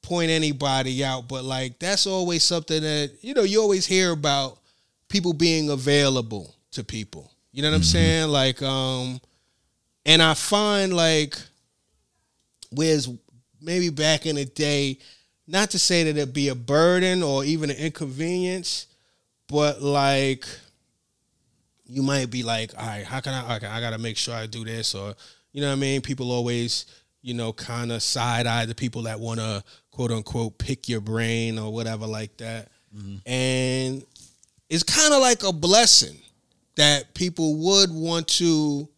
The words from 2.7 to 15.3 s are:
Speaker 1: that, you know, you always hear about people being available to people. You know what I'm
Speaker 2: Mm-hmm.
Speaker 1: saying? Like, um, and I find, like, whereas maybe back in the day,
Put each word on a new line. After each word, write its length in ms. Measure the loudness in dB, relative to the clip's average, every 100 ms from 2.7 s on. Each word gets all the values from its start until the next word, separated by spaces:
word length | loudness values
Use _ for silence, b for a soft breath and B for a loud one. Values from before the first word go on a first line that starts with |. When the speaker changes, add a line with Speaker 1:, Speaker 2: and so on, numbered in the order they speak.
| -2
Speaker 1:
that, 300 | -2 -2 -4 -8
you 120 | -4
know, 100 | 0
you 180 | 2 4
always 240 | 4 2 2
hear 260 | 2 2
about 480 | 0 0 0 -2 -10 _ _ _ _ _
people 240 | 0 0
being 360 | 2 2 2 0
available 880 | -2 2 4 4 2 -2 -8 -12 _ _
to 120 | -14
people. 480 | -10 -10 -10 -14 -20 _ _
You 100 | -4
know 60 | 2
what 60 | 4
I'm 60 |
Speaker 2:
Mm-hmm. 80 | 4
Speaker 1:
saying? 360 | 6 6 4 2
Like, 320 | 2 2 0
um, 580 | -2 -2 -2 -4 -6 -8 _ _ _ _ _ _ _ _ 4
and 160 | 6
I 120 | 6 4
find, 580 | 2 2 4 2 2 2
like, 420 | 4 2 0 -6 -14 _ _ _ _ _ _ _ _ _ _ _ -12
whereas 380 | -2 2 2 0 -10 _ _ _ _
maybe 280 | -4 0 0
back 360 | 0 2 2 0
in 100 | -4
the 80 | -4
day, 540 | -2 0 2 0 -4 b b b